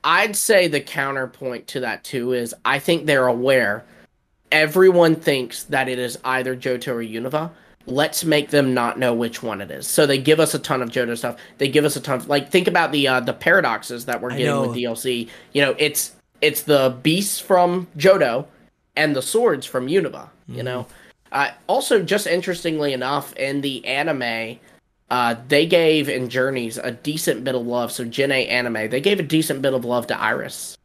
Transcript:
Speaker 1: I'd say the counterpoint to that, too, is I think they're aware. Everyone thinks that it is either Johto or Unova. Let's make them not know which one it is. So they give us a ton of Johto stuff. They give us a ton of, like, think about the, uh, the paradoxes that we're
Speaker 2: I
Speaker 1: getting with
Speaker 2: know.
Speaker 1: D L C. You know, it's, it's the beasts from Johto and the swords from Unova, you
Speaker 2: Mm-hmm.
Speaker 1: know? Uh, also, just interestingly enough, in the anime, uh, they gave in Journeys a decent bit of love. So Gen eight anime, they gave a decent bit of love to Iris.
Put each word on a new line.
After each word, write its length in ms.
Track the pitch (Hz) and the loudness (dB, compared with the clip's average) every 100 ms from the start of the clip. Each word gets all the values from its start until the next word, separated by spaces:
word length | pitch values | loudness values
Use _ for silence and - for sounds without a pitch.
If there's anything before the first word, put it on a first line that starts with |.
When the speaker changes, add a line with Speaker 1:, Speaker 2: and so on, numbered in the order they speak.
Speaker 1:
I'd 320 | 147 175 214 202 | 2 2 2 -2
say 300 | - 202 175 | 4 4 4
the 120 | 147 | 0
counterpoint 840 | - - 139 135 127 - 131 123 - | -4 -4 -4 -4 -6 -8 -8 -8 -8
to 120 | 139 | -6
that, 220 | 123 104 | -6 -6
too, 280 | - 131 120 | -6 -6 -2
is 200 | 127 120 - - | -2 -4 -4 0
I 140 | 139 | 0
think 260 | - 170 151 | 2 0 2
they're 200 | 156 127 | 2 4
aware. 560 | 120 127 135 110 107 - - _ _ _ _ _ | 2 4 4 2 -2 -8 -20 _ _ _ _ _
Everyone 640 | 156 156 165 190 175 165 160 | 2 2 6 6 8 6 4
thinks 480 | 160 139 123 - | 2 0 -2 -10
that 260 | - 139 131 | -4 -2 -2
it 80 | 127 | -4
is 180 | 123 110 | -6 -6
either 320 | 127 131 131 127 | -4 -2 -2 -4
Johto 340 | 131 123 123 | -4 -4 -4
or 140 | 120 | -6
Unova. 460 | 113 110 127 151 165 - _ _ - | -6 -8 -4 -4 -4 -10 _ _ -6
Let's 380 | 127 156 - | 0 0 0
make 280 | 165 151 147 | 0 0 2
them 220 | 147 135 | 2 2
not 240 | 127 117 - | 0 -2 0
know 140 | 127 | 0
which 300 | 117 117 117 | 0 -4 -6
one 160 | 120 101 | -8 -8
it 100 | 95 | -10
is. 180 | 69 - | -10 -4
So 180 | - 147 | 2 2
they 120 | 139 | 2
give 220 | 131 156 | 2 4
us 140 | 156 | 4
a 60 | 185 | 0
ton 220 | - 139 | -4 -4
of 80 | 120 | -2
Johto 280 | 131 120 117 | -2 -2 -4
stuff. 180 | 120 120 - _ | -6 -8 -18 _
They 100 | 139 | 2
give 160 | 143 | 4
us 120 | 151 147 | 2 -2
a 20 | |
ton 180 | - 131 | -4 -6
of, 100 | - | 0
like, 200 | 143 139 | -2 2
think 180 | 185 175 | 2 2
about 240 | 180 160 | 0 0
the, 140 | 147 135 | 0 2
uh, 120 | 131 | 0
the 140 | 120 | -2
paradoxes 720 | - - 190 143 110 - 120 127 | -2 2 2 2 -2 -6 -12 -6
that 160 | 120 | -6
we're 100 | 123 | -6
Speaker 2:
I 60 | 127 | -2
Speaker 1:
getting 220 | 147 143 | -2 0
with 80 | 135 | -2
Speaker 2:
know. 60 | 120 | -4
Speaker 1:
D 100 | 120 | -6
L 100 | 117 | -4
C. 320 | 131 123 113 - - | -4 -4 -6 -14 -6
You 80 | 139 | 0
know, 120 | 139 - | 0 2
it's, 360 | 151 143 - - _ _ | 0 -2 -6 -10 _ _
it's 220 | 151 147 | 0 0
the 320 | - 143 131 123 | 2 4 4 2
beasts 360 | 156 170 202 - | 0 0 -2 -6
from 480 | - 185 175 180 175 151 | 2 4 4 2 -6 2
Johto 480 | 170 190 139 117 147 _ _ _ _ - | 4 6 4 0 -6 _ _ _ _ -2
and 200 | 156 139 | 0 0
the 60 | |
swords 440 | 127 220 240 147 - | 0 2 2 0 -4
from 220 | 131 127 | -6 0
Unova, 420 | 185 151 - - _ - | 0 0 -8 -18 _ -16
you 80 | 123 | -10
Speaker 2:
Mm-hmm. 80 | 123 | -8
Speaker 1:
know? 200 | 123 120 - - _ _ | -8 -10 -18 -20 _ _
Uh, 180 | 135 139 - - | -2 -2 -4 -2
also, 340 | 220 269 220 | -2 2 2
just 240 | 170 202 196 | 2 -2 0
interestingly 680 | 170 180 175 170 156 147 | -2 -2 -4 -4 -2 -2
enough, 420 | 131 127 143 - - | -2 -2 -4 -6 -6
in 260 | 135 143 | -4 -2
the 220 | 139 131 - | -4 -6 -6
anime, 720 | 135 160 143 120 113 113 127 _ _ _ _ _ | -4 -2 -2 -4 -4 -6 -12 _ _ _ _ _
uh, 220 | 123 120 117 123 | 0 2 0 2
they 200 | 143 165 | 2 4
gave 420 | 175 165 160 143 | 4 6 4 2
in 180 | 127 123 | -2 -2
Journeys 520 | 127 131 135 117 110 | 0 0 -2 -6 -6
a 100 | - | -8
decent 540 | 117 143 160 170 123 | -6 -6 -4 -2 -2
bit 100 | 131 | -2
of 140 | 127 120 | -4 -2
love. 240 | 123 117 | -4 -4
So 120 | - | -6
Gen 280 | 120 117 139 | -8 -2 0
eight 160 | 135 120 | 0 0
anime, 420 | 123 123 110 110 | 0 -2 -4 -2
they 100 | 127 | -2
gave 200 | 175 202 | 0 0
a 40 | |
decent 380 | 151 160 156 139 | 0 0 0 -2
bit 140 | 139 131 | 0 -2
of 100 | 117 | -2
love 220 | 123 117 | -4 -2
to 120 | 110 | -4
Iris. 560 | 107 107 - - - - | -2 -2 -6 -12 -14 -16